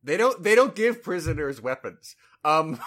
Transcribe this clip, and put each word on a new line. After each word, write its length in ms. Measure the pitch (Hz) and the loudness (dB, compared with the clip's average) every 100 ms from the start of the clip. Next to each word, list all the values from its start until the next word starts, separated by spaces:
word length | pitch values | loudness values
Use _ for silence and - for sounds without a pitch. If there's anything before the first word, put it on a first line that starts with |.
They 140 | 135 175 | -2 0
don't, 240 | 240 220 | 0 0
they 120 | 175 220 | 4 4
don't 200 | 262 - | 4 2
give 280 | 226 233 | -2 -2
prisoners 580 | 180 180 156 156 139 131 | -6 -6 -4 -4 -6 -6
weapons. 540 | 120 131 107 85 - - _ _ 151 | -6 -6 -10 -16 -20 -20 _ _ 0
Um, 340 | 156 160 123 | 0 0 -8